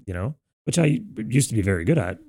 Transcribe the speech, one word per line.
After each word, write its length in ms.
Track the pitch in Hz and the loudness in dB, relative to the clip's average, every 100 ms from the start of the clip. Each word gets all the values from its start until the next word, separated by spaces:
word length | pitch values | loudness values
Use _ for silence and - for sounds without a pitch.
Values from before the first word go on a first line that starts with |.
| - | -8
you 60 | |
know, 200 | 87 113 - _ _ - | -6 -6 -8 _ _ -4
which 140 | 170 | 2
I 220 | 151 147 104 - 107 | 2 2 -4 -10 0
used 220 | 131 - | 0 2
to 60 | 113 | 0
be 60 | |
very 220 | 95 90 85 | 2 0 2
good 120 | 165 | 2
at. 180 | 90 - | 0 -6